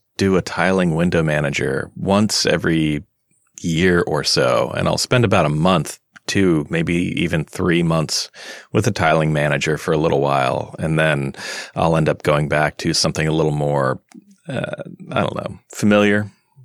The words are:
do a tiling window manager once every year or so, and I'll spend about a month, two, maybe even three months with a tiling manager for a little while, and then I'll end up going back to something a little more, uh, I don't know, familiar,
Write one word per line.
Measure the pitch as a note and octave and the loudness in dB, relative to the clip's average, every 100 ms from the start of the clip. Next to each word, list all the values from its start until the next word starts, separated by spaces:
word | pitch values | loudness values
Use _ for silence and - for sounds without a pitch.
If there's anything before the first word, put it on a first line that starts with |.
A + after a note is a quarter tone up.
| _ - | _ -2
do | F#2+ F2+ | 2 2
a | |
tiling | - - F2+ F#2+ F2 D#2+ | 0 -2 0 2 2 0
window | F2+ F2 | 0 0
manager | D#2+ D2+ C#2+ C#2+ C2+ C2+ - - | 0 0 -2 -2 -4 -4 -6 -6
once | F2+ G2+ G#2+ - - | 0 2 2 0 0
every | E2+ F2 D#2+ D#2 D2 - _ _ _ _ - | 0 2 0 0 -2 -8 _ _ _ _ -10
year | F2 D#2+ F#2 F2 - | -4 2 4 4 2
or | D2+ | -2
so, | - - B1+ A#1+ B1+ - | 0 0 2 2 0 -2
and | E2+ | -2
I'll | E2 | -2
spend | - B2+ A2 | 0 2 4
about | G2 D2+ | 4 2
a | |
month, | D2+ F2+ F2 C#2+ - _ - - | 2 2 2 0 -10 _ -16 -4
two, | G2 F#2 D#2+ C#2+ | 2 2 2 0
maybe | E2 E2+ F2 F#2 F2 | -2 -2 -2 -2 -2
even | E2+ E2+ | -2 -2
three | D2+ - F2+ E2+ | -4 -4 0 2
months | E2+ D#2+ D#2 - - - - - - | 2 0 -2 -4 -8 -12 -18 -18 -4
with | A2 G#2+ | -2 0
a | |
tiling | F#2+ D#2+ D#2+ D#2 | 2 2 2 2
manager | D2+ D2 C#2+ D#2 D2+ | 0 0 0 -2 -2
for | - | -2
a | D#2 | 0
little | D2+ C#2+ | 2 2
while, | C#2+ C#2 C2 C#2 - - | 2 0 0 -2 -6 -6
and | D#2+ D#2 | -2 0
then | D#2+ C#2+ C#2 - - - - - | 2 0 -4 -8 -12 -12 -8 -2
I'll | E2+ D#2+ | 0 2
end | D2+ | 0
up | D2 | 0
going | - D2 D2 | 0 0 2
back | D2 D2+ - | 0 0 -2
to | - | -4
something | D2+ D#2+ D2+ D#2 | -2 -2 -2 0
a | |
little | D#2+ D#2 | 0 0
more, | D2 D2 C#2+ C2 B1 _ - - _ - | 0 0 0 -2 -4 _ -20 -20 _ -10
uh, | C3 - - - - - | -8 -8 -10 -12 -16 -8
I | - | -4
don't | - - | -4 -4
know, | - - _ | -8 -12 _
familiar, | - G#2+ G#2 G#2 G#2 G#2 - _ _ | -2 2 4 4 2 -2 -10 _ _